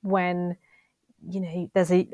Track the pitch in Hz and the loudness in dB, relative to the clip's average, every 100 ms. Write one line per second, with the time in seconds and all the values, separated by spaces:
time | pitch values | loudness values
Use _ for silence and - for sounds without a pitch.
0 | 196 190 180 175 175 175 _ _ _ _ | -2 0 2 0 -4 -6 _ _ _ _
1 | _ _ - 190 175 170 170 196 175 180 | _ _ -10 -8 -6 -6 -2 0 4 4
2 | - | 2